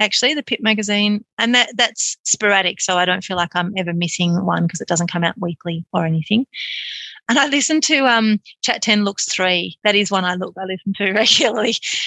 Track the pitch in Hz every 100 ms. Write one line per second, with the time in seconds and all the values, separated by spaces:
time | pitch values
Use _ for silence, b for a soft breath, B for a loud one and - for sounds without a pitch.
0 | 214 - 254 302 - 240 214 220 208 208
1 | 208 208 - - 226 247 233 240 233 -
2 | - - - - 208 196 180 - - 180
3 | 180 185 - 180 175 180 175 190 175 170
4 | 170 - 175 170 180 170 170 - - 170
5 | 170 175 170 - 175 165 175 165 - 180
6 | 165 160 156 214 269 B B B B B
7 | B B - 254 302 285 - 311 - 302
8 | 262 233 220 208 B B - 220 - 208
9 | 202 196 - - 185 180 180 - 208 208
10 | 196 196 180 180 180 185 190 190 196 196
11 | 196 208 262 - 240 226 208 220 B B